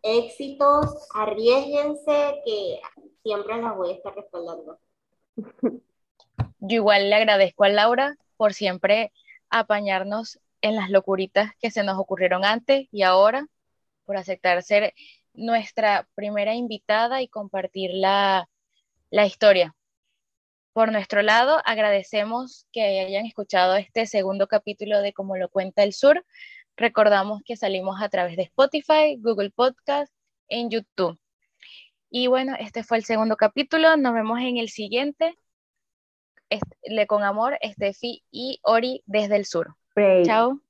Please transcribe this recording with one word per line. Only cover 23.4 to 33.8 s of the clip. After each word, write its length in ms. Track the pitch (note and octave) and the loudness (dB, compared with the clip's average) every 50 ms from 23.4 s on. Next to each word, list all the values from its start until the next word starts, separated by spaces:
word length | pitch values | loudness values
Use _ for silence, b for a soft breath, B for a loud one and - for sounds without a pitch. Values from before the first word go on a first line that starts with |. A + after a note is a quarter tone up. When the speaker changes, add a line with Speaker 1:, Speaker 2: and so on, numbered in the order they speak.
| G3+ _ - F#3 F3+ F#3 F#3 | -10 _ 0 2 2 4 2
Speaker 2:
este 300 | G3+ G3 _ _ A#3 A3+ | 0 -2 _ _ -4 -4
segundo 420 | G#3+ - G#3 F#3+ F#3+ G3 G3 G3 - | -2 -2 -2 -2 -2 -2 -2 -2 0
capítulo 540 | - G#3 _ - G#3 _ F#3 G3+ G#3 G3+ | 0 -2 _ -4 -12 _ -6 -2 -2 0
de 120 | G3+ G3+ - | 0 -2 -6
Como 220 | - G3 F#3+ G3 | -8 -8 -8 -6
lo 140 | F#3 F#3 F3 | -6 -6 -4
cuenta 340 | _ G3 F#3 F#3+ - - G3+ | _ -4 -4 -2 0 0 0
el 100 | G#3 G3 | 0 0
Sur. 300 | - - C#4 D4+ F4+ F4+ B B B B B B B B B _ - | 2 4 4 4 4 0 B B B B B B B B B _ -2
Recordamos 640 | A3+ A#3 A3+ - G#3+ G#3 G#3 G3 F#3+ G#3 G#3+ G#3 - | -2 0 2 4 4 4 4 4 0 -2 -6 -10 -10
que 120 | _ A#3+ G#3 | _ -10 -6
salimos 440 | - G3 G3 F#3+ F#3 F#3+ G3 F#3+ | -4 -4 -4 -4 -6 -6 -6 -6
a 80 | G#3+ G3+ | -6 -4
través 280 | - F#3+ F3+ F3+ E3+ E3+ | -4 -4 -4 -4 -4 -6
de 60 | F#3 | -6
Spotify, 720 | - _ - C4+ C#4 - D#4 - - D#4 D#4 D#4 D4+ D4 B3 | -6 _ 0 0 2 2 -4 0 2 2 4 4 2 0 -2
Google 300 | G#3+ A#3 A3+ G3 G3+ G3+ | -4 -4 -2 -2 -2 -6
Podcast, 640 | _ - A#3+ C4 B3+ _ _ - C#4 C#4+ D4 C#4 _ _ _ _ _ _ _ _ | _ 0 0 0 0 _ _ -4 -4 -4 -4 -6 _ _ _ _ _ _ _ _
en 220 | - A#3 A#3+ A#3 | -8 -6 -6 -4
YouTube. 500 | G3+ A3+ A3 _ _ - F#3 - E3+ _ _ _ _ _ _ _ _ B B B B B B B B _ _ _ | -6 -6 -8 _ _ -4 -4 -4 -4 _ _ _ _ _ _ _ _ B B B B B B B B _ _ _
Y 180 | - B3 B3 B3 | -4 -2 0 2
bueno, 280 | B3+ C4 C4 C4 C4+ - | 2 2 0 -2 -6 -8
este 240 | A3 G#3 - A#3 A3 | -10 -10 -10 -12 -6
fue 140 | - A#3 A3+ | -2 -2 -2
el 60 | A3 | 0
segundo 320 | - A3+ A3 A3 A3 A3 | -2 -2 0 0 0 2
capítulo. 600 | - - G#3+ _ C4 C#4+ - - D#4+ | 2 2 0 _ 0 -4 0 0 4